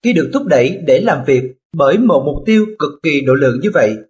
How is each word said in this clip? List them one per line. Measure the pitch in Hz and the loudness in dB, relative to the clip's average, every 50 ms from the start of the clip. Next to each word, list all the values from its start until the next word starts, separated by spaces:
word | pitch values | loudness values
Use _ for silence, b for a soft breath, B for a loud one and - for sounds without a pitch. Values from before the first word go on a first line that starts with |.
| - | 0
khi | 233 | 0
được | 240 165 147 131 | 0 0 -2 -2
thúc | - 277 285 | -4 -6 -2
đẩy | 196 151 127 120 139 185 - 170 | 0 2 2 2 0 -2 -4 0
để | 147 127 - | 2 2 2
làm | - - 147 135 127 | 2 0 -2 -2 0
việc | - 135 123 127 131 - _ _ _ - | 0 0 0 0 -4 -12 _ _ _ -4
bởi | 160 143 135 160 220 | 0 0 2 2 2
một | 254 226 170 139 143 | 2 2 2 2 0
mục | 151 143 143 - | -2 -6 -4 -2
tiêu | 220 220 214 214 214 - _ | 0 2 2 2 0 -4 _
cực | - 143 - _ | -8 -8 -8 _
kỳ | - 165 147 139 | -4 -2 -2 0
độ | 131 127 131 | 0 0 2
lượng | 139 143 127 120 127 | 2 2 0 0 0
như | 151 208 180 | -4 -2 0
vậy. | 170 117 107 110 107 - | 2 0 0 0 -6 -12